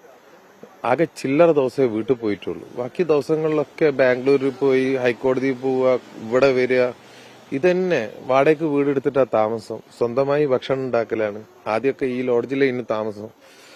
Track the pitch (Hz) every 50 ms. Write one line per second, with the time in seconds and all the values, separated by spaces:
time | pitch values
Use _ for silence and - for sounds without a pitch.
0 | - - - - - - - - - - - - - - - - - 113 123 143
1 | 165 151 - - - 135 135 147 170 170 160 143 135 127 - - 131 123 107 110
2 | 113 - 135 120 117 107 101 92 - 98 85 82 - - - - 123 127 - -
3 | 185 156 156 147 131 - 160 156 156 160 156 151 143 - - - 165 151 139 131
4 | 135 127 127 127 127 135 139 139 131 139 127 127 139 139 131 131 131 131 135 131
5 | 123 123 120 110 - 131 131 131 127 135 131 123 127 135 131 127 131 127 127 120
6 | - - - - 110 110 113 127 131 139 131 127 127 120 127 127 123 123 117 -
7 | - - - - - - - - - - - 135 135 180 180 180 185 185 170 139
8 | 110 104 - - - - 127 135 139 151 160 143 165 156 143 143 143 143 143 135
9 | 127 147 127 139 131 113 - 110 107 107 113 113 104 - 113 110 - - - -
10 | 123 117 117 123 139 135 139 147 151 143 127 120 - - 135 135 131 127 117 117
11 | 113 - 120 110 110 107 101 107 107 - - - - 117 107 113 113 135 131 -
12 | 143 131 123 123 127 127 120 120 120 120 135 135 139 135 123 123 120 - 113 107
13 | 107 110 101 104 104 110 - _ _ - - - - - -